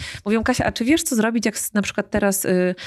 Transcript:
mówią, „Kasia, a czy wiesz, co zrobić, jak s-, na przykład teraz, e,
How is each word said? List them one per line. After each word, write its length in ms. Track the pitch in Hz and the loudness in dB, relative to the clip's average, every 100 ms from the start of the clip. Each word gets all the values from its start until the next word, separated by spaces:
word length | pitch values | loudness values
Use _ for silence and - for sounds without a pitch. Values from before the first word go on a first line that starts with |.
| - - 202 | -10 -8 -2
mówią, 180 | 226 | 0
„Kasia, 220 | 226 247 220 | 2 0 0
a 60 | |
czy 140 | - 240 | 0 2
wiesz, 180 | 330 | 2
co 120 | - 226 | 2 2
zrobić, 300 | 226 233 214 | 2 2 0
jak 100 | - | -2
s-, 180 | - | -4
na 80 | 208 | -2
przykład 280 | 196 - 196 | -2 -4 -2
teraz, 360 | 208 202 190 - | 0 2 0 2
e, 300 | 180 180 180 | 2 2 -2